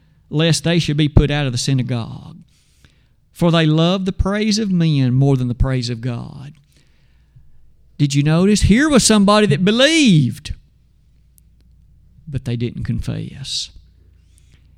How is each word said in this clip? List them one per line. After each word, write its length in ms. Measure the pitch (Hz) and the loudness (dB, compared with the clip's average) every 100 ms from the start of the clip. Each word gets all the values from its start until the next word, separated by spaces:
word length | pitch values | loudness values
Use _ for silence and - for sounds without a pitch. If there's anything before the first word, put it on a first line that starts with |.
| _ _ - | _ _ -10
lest 340 | 151 165 156 165 | -4 -2 0 -2
they 140 | 170 | -2
should 180 | 156 151 | -2 -2
be 120 | 151 | 2
put 220 | - 147 | 2 2
out 160 | 147 139 | 0 -4
of 60 | |
the 60 | 123 | -4
synagogue. 800 | - 135 127 120 113 120 - - - _ _ _ _ _ _ _ _ | -2 -2 -2 -6 -8 -14 -18 -20 -20 _ _ _ _ _ _ _ _
For 200 | - 170 | -2 0
they 140 | 165 160 | 2 2
loved 400 | 156 165 190 190 | 2 2 0 -4
the 60 | |
praise 460 | 190 190 202 214 208 | -4 -2 -2 -2 -2
of 140 | 214 | -2
men 400 | 180 165 147 131 | 0 0 2 0
more 240 | 127 139 135 | 2 2 2
than 120 | 123 | -2
the 60 | 120 | -2
praise 360 | 135 131 120 | -2 -2 -6
of 100 | 120 | -8
God." 540 | 123 120 123 131 131 151 _ _ _ _ _ _ _ _ - - - _ _ - | -8 -10 -12 -16 -20 -20 _ _ _ _ _ _ _ _ -20 -20 -20 _ _ -2
Did 160 | 147 139 | -2 0
you 80 | |
notice? 400 | 143 160 190 208 | 2 2 2 2
Here 260 | - 208 311 | 4 4 4
was 160 | 277 - | 4 4
somebody 420 | 214 196 214 208 | 4 4 4 2
that 180 | 139 185 | 2 0
believed, 880 | 220 277 330 277 165 123 104 - - _ _ _ _ _ _ _ _ _ _ _ _ _ _ _ _ - | 2 4 4 4 4 2 -4 -12 -16 _ _ _ _ _ _ _ _ _ _ _ _ _ _ _ _ -12
but 200 | 131 - | -10 -8
they 100 | 120 | -6
didn't 280 | 117 - 113 | -6 -6 -6
confess. 840 | 117 - 107 110 - 135 - - - - _ _ _ _ _ _ _ _ | -6 -6 -8 -10 -14 -12 -10 -12 -16 -20 _ _ _ _ _ _ _ _